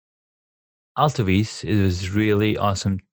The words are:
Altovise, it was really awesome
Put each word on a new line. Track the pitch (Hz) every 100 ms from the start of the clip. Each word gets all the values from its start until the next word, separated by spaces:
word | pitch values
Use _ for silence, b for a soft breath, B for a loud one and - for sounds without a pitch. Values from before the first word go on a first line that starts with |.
| _ _ _ _ _ _ _ _ _ -
Altovise, | 147 135 95 95 110 -
it | 82 104
was | 95 90 92
really | 104 107 104 107 -
awesome | 101 95 101 95 -